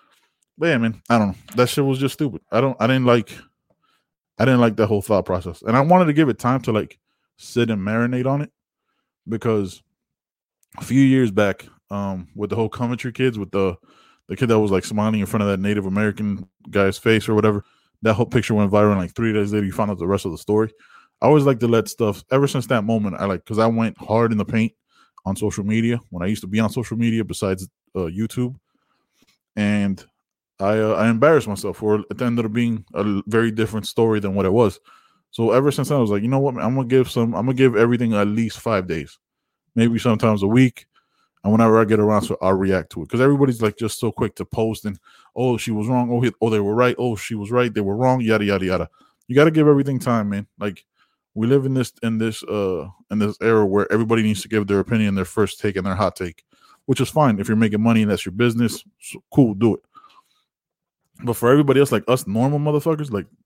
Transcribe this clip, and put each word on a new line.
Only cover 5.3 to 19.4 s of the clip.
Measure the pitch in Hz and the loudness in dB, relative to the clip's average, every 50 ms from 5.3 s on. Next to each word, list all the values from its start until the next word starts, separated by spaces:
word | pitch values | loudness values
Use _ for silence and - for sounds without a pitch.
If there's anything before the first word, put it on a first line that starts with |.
| 92 85 - 90 85 - | -4 -4 -4 -8 -12 -8
And | - 107 113 | -4 0 2
I | 131 | 2
wanted | 139 160 180 185 180 | 4 4 4 4 4
to | 156 147 | 4 2
give | 151 160 131 | 2 2 2
it | 110 - | 0 0
time | - 120 131 131 | -2 -2 -2 0
to, | 127 - | -2 -2
like, | 110 107 80 - - _ _ _ _ _ _ _ _ | -2 -2 -2 -4 -10 _ _ _ _ _ _ _ _
sit | _ - - - 120 117 113 | _ -20 -6 -2 -2 0 0
and | 110 101 | -2 -4
marinate | 95 104 110 113 117 120 127 123 127 | -4 -2 -2 -2 -2 -2 -2 -2 -2
on | 131 139 143 | -2 -2 -2
it | 151 - _ _ _ _ _ _ _ _ _ _ _ _ _ _ _ | -4 -8 _ _ _ _ _ _ _ _ _ _ _ _ _ _ _
because | - 113 107 - 120 110 104 98 92 - - _ _ _ _ _ _ _ _ _ _ _ _ _ _ _ _ _ _ - | -8 -8 -4 -2 0 0 0 -2 -4 -8 -14 _ _ _ _ _ _ _ _ _ _ _ _ _ _ _ _ _ _ -20
a | - - | -16 -6
few | - 120 135 | 0 2 4
years | 139 135 131 131 127 110 | 4 6 4 4 2 2
back, | 95 104 104 98 92 - - - _ _ _ _ | 2 2 2 2 0 -4 -10 -20 _ _ _ _
um, | 101 101 101 98 95 92 87 - - | -10 -8 -6 -6 -8 -8 -12 -14 -10
with | - 104 98 | -10 -8 -6
the | 95 | -4
whole | 117 113 107 | -4 -4 -4
Coventry | - - 123 120 123 120 - 123 | -4 -6 -6 -4 -4 -6 -8 -8
kids, | 113 - 131 127 113 | -4 -2 -2 -2 -2
with | 107 98 85 | -4 -6 -4
the, | - 101 95 92 87 - _ _ _ _ _ _ _ _ _ | -2 -2 0 0 -2 -6 _ _ _ _ _ _ _ _ _
the | - 98 | -12 -4
kid | - 135 | -2 0
that | 113 113 107 | 2 4 4
was, | 107 101 | 4 2
like, | 98 92 - | 0 0 -2
smiling | - 107 107 107 110 110 107 | -2 -2 -2 0 0 0 -2
in | 98 | -2
front | 92 - 110 104 | -2 -2 -2 0
of | 101 | 0
that | 98 92 | 0 -2
Native | 95 101 104 104 98 | -2 -2 -2 -2 -4
American | 95 95 104 107 104 98 - 107 104 98 98 - - _ _ _ - | -4 -4 -2 -2 -2 -2 -4 -6 -6 -6 -6 -10 -16 _ _ _ -4
guy's | - 101 98 98 95 | 0 0 0 0 0
face | - - 117 110 107 - | 0 0 2 2 2 2
or | - 110 | 0 0
whatever, | 104 104 107 104 101 - _ _ _ _ _ _ _ | 2 2 2 0 -2 -6 _ _ _ _ _ _ _
that | - 110 107 | -2 0 0
whole | 107 120 | 0 0
picture | - - 123 107 - 113 | 0 0 -2 0 0 0
went | 104 104 98 | 0 2 2
viral, | 101 104 107 104 | 4 4 4 4
and, | 104 95 | 2 0
like, | 90 87 - | -2 -6 -6
three | - 117 113 107 | -4 -4 -2 0
days | 107 | -2